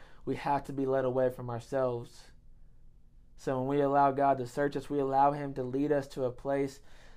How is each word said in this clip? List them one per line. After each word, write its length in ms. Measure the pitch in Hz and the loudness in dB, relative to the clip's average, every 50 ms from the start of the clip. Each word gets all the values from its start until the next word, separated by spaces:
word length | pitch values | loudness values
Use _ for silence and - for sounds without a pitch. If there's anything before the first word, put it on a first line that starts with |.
| - - - - - | -18 -18 -18 -10 -4
we 100 | - 135 | -4 -4
have 280 | 131 - 147 143 139 139 | -2 0 0 0 0 -2
to 80 | - 139 | -4 -4
be 100 | 135 135 | -2 0
led 220 | 131 131 135 131 | 2 2 2 2
away 240 | 127 123 131 131 127 | 2 2 2 2 2
from 180 | 127 - 123 123 | 0 -2 -8 -6
ourselves. 760 | 120 117 117 - 143 135 131 127 120 120 120 - - - - - - - - - - - - - - - - - - - - - - - - - - - | -6 -8 -6 -4 0 0 0 0 -2 -4 -8 -12 -16 -20 -20 -20 -20 -20 -20 -20 -20 -20 -20 -20 -20 -20 -20 -20 -20 -20 -20 -20 -20 -20 -20 -20 -20 -8
So 200 | - 147 135 131 | -4 -4 -2 -2
when 80 | 127 | 0
we 140 | 135 143 143 | 0 2 2
allow 320 | 143 139 139 143 139 139 | 2 4 6 6 6 6
God 240 | 135 135 139 139 135 | 4 4 4 4 4
to 100 | 127 123 | 2 -2
search 300 | 120 - 147 143 143 - | -4 -2 0 0 0 0
us, 140 | 143 - - | -4 -4 -2
we 100 | 147 143 | -2 0
allow 320 | 135 135 135 135 139 143 | 0 2 4 6 6 4
him 220 | 147 147 143 139 135 | 4 0 -6 -6 -4
to 80 | 135 | -6
lead 280 | 127 127 123 139 143 147 | -6 -2 0 0 2 2
us 160 | 147 143 135 - | 2 0 0 -4
to 160 | - 151 131 | -4 -4 -4
a 60 | 123 | -4
place 480 | 120 - - 139 139 139 143 135 135 - - - - - - - - | -4 -4 -4 -2 0 0 0 -2 -4 -12 -18 -20 -20 -20 -20 -20 -20